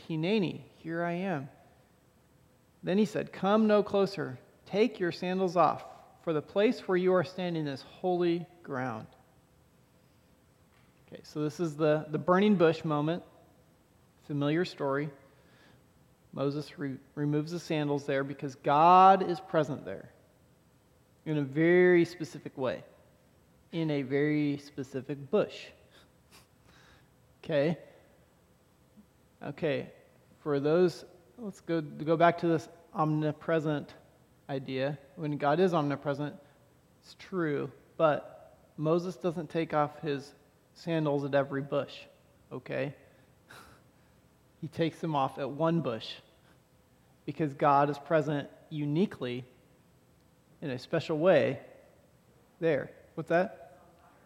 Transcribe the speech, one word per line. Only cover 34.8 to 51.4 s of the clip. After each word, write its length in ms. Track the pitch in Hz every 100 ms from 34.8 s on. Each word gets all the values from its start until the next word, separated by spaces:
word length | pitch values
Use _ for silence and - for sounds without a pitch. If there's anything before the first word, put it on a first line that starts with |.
| 135 147 - -
When 200 | 151 143
God 240 | 147 156
is 140 | 190
omnipresent, 600 | 170 143 139 151 139 147 - - _ _ _ _ _
it's 140 | - -
true, 520 | - 190 165 139 139 - _ -
but 580 | 160 139 - - - - _ -
Moses 380 | 151 170 175 175
doesn't 340 | 180 165 156
take 240 | 170 160
off 260 | 151 147 -
his 320 | 160 139 127 - _ _ _
sandals 500 | - 165 165 151 143
at 100 | 139
every 280 | 139 139 139
bush, 300 | 143 143 131 - - _ _ _ _
okay? 420 | 131 - 135 139 135 - _ _ _ _
<laughs> 40 | - - - _ _ _ _ _ _ _ _
He 60 | 160
takes 300 | - 165 -
them 140 | 170
off 240 | 147 135 -
at 100 | 135
one 340 | 143 165 165
bush 260 | 135 110 - - - _ _ _ _ _ _ _ _ _ -
because 260 | - 156
God 380 | 139 151 139 143
is 80 | 143
present 500 | - 165 143 147 139 - -
uniquely 760 | 156 147 147 214 - 123 123 127 _ _ _ _ _ _ _ _ _ _ _
in 80 | 160
a 80 | 123
special 400 | - 165 - 156
way 420 | 175 160